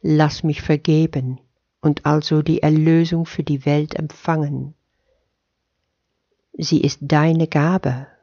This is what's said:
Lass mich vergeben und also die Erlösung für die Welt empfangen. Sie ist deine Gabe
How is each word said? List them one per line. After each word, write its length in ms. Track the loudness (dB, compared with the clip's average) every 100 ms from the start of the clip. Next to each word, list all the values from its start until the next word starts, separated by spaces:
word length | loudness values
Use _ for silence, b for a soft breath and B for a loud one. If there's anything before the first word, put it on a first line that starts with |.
Lass 400 | 2 2 2 0
mich 220 | -4 -4
vergeben 760 | 0 0 2 2 2 -2 -6 -8 _ _ _ _
und 260 | -2 0 0
also 340 | 0 2 0
die 220 | 2 0
Erlösung 640 | 2 4 4 4 2 -2 -4
für 160 | -6
die 200 | -4 -2 0
Welt 260 | 0 0
empfangen. 800 | -4 -8 -8 -4 -2 -2 -4 -8 -14 _ _ _ _ _ _ _ _ _ _ _ _ _ _ _ _ _
Sie 280 | -10 -2 0
ist 160 | 0 -4
deine 460 | -2 2 2 2 0
Gabe 640 | 0 0 0 -2 -6 -10 _